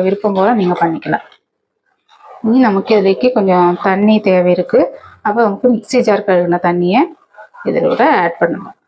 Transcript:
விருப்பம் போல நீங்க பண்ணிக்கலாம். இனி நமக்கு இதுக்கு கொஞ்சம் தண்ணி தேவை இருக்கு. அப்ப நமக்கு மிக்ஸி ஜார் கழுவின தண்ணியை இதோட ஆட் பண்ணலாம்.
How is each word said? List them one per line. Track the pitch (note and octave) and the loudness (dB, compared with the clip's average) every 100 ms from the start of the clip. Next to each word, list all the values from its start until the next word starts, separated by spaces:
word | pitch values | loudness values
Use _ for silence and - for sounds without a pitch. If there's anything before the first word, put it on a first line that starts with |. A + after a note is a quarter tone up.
| F#3 | 0
விருப்பம் | G3 G#3+ G3 | -2 -2 0
போல | G3 A#3 | 0 2
நீங்க | F3+ F3 | 0 0
பண்ணிக்கலாம். | E3+ D#3+ D#3 D#2 - _ _ _ _ _ _ _ _ _ - - A3 | -2 -4 -6 -6 -8 _ _ _ _ _ _ _ _ _ -20 -8 0
இனி | B3 B3 | 2 2
நமக்கு | G3 F#3+ G#3+ | 0 0 2
இதுக்கு | F#3+ F#3+ B3 A#3 | 2 2 0 0
கொஞ்சம் | F#3+ F3+ F3 F3 G3 | 0 2 2 0 -2
தண்ணி | F#3+ G#3 G#3+ G#3 | 0 2 2 2
தேவை | F#3 F3+ F3+ | 2 2 0
இருக்கு. | F3 B3 E4 - - _ - | 0 0 0 -6 -20 _ -4
அப்ப | A3 A3 | 0 -2
நமக்கு | G3 - | 0 0
மிக்ஸி | A#3 - B3+ G#3+ | -2 -2 -2 0
ஜார் | G3 - | 0 0
கழுவின | F3+ F3 F3 F3+ | 0 0 -2 -2
தண்ணியை | F3 F3 G#3 E4 - _ - - - - | 0 0 0 -2 -6 _ -20 -20 -10 -6
இதோட | - - - D#4+ A#3 | -2 -2 0 0 2
ஆட் | F3 - | -2 -2
பண்ணலாம். | F3 F#3 - - | -4 -4 -12 -20